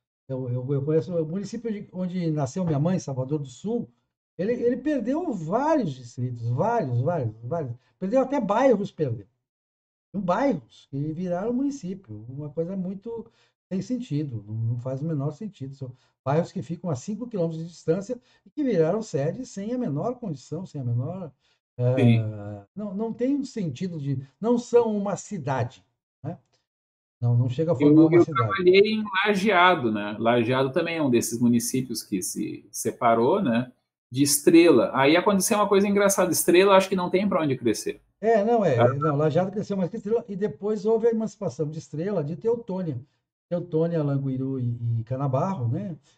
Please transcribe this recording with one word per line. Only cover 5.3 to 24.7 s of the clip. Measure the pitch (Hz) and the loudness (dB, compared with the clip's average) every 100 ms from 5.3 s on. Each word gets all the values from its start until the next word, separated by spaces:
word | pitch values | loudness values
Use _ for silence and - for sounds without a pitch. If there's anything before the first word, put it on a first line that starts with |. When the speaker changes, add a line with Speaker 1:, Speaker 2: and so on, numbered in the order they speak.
Speaker 1:
vários | 196 156 220 294 311 180 | -4 -2 0 2 2 0
distritos, | 127 - - 123 113 117 | -6 -12 -6 -6 -4 -4
vários, | 123 208 233 143 120 | 0 0 0 0 0
vários, | 131 175 113 107 | 0 -2 -4 -6
vários. | 117 170 135 117 _ - | -8 -6 -6 -10 _ -8
Perdeu | 190 262 | -2 0
até | 262 277 | 0 0
bairros, | 190 214 277 202 196 | 0 2 4 4 0
perdeu. | - 143 110 - _ _ _ _ _ _ _ _ | -4 -4 -4 -10 _ _ _ _ _ _ _ _
Bairros | 196 175 196 277 170 - - _ | -6 0 2 2 0 -6 -20 _
que | 139 156 | -6 -4
viraram | 160 180 175 214 | -4 -4 -2 -2
município, | 247 285 - 180 196 - 104 117 | 0 -2 -4 -8 -10 -12 -14 -12
uma | 139 151 | -10 -8
coisa | 160 170 196 | -6 -6 -4
muito | 180 196 233 233 220 _ _ _ - | -6 -8 -10 -12 -12 _ _ _ -8
sem | 185 | -6
sentido, | - 247 - 147 147 113 101 | -4 -6 -4 -4 -4 -8 -8
não, | |
não | 110 113 120 | -6 -4 -4
faz | 131 135 | -6 -6
o | |
menor | 160 151 143 | -4 -4 -4
sentido. | - 214 - 135 | -6 -12 -12 -14
São | - 127 - _ _ | -12 -14 -16 _ _
bairros | 131 151 180 | -4 -2 -2
que | 196 | -6
ficam | 117 170 180 | -8 -8 -6
a | |
cinco | 131 - 214 240 | -6 -6 -10 -6
quilômetros | 196 165 160 | -4 -4 -4
de | 170 | -10
distância | - - 185 196 247 _ _ _ | -8 -2 -2 -2 -10 _ _ _
e | |
que | - | -4
viraram | 269 180 156 214 | 0 2 2 0
sede | 220 147 147 208 | -4 -4 -2 -4
sem | 262 196 208 | -10 -10 -6
a | 254 | -4
menor | 220 143 214 | -4 -2 -4
condição, | 247 208 143 - 156 | -6 -8 -10 -10 -10
sem | 190 147 | -10 -6
a | |
menor, | 120 120 147 190 165 - _ _ _ - 123 131 | -4 -2 -4 -6 -10 -16 _ _ _ -4 0 4
Speaker 2:
Sim. | 123 110 | 6 4
Speaker 1:
eh, | 107 104 101 101 - | 2 -6 -10 -12 -14
não, | 190 208 | -10 -8
não | 190 226 | -6 -6
tem | 220 254 285 | -2 -2 -2
um | |
sentido | - 226 170 120 185 165 | -4 -6 -6 -6 -8 -6
de, | 139 135 - - | -4 -6 -6 -6
não | 220 240 | 0 0
são | - | 2